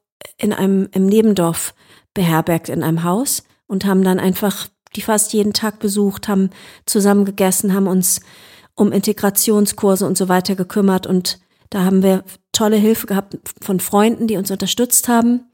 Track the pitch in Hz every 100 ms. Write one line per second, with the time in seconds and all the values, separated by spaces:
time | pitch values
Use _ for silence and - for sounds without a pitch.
0 | _ - - - 208 - 196 190 196 190
1 | 190 214 220 190 170 165 - - _ -
2 | _ - 170 160 165 165 - 143 160 165
3 | 170 190 277 - - _ - 190 196 190
4 | 190 185 190 185 208 - - _ _ -
5 | - 214 - 220 202 208 214 208 208 202
6 | 202 196 - 196 190 - - - - 214
7 | 202 202 196 196 190 190 208 190 196 185
8 | 180 - - - - - - - 202 202
9 | 202 208 202 196 - 208 208 - 202 190
10 | 190 185 185 185 185 190 180 214 196 185
11 | 185 185 180 - _ _ - 202 185 190
12 | 190 190 196 - _ - 214 214 214 220
13 | - 196 196 - - - - 185 - 202
14 | 214 220 226 202 196 190 190 - 247 -
15 | - 233 233 247 -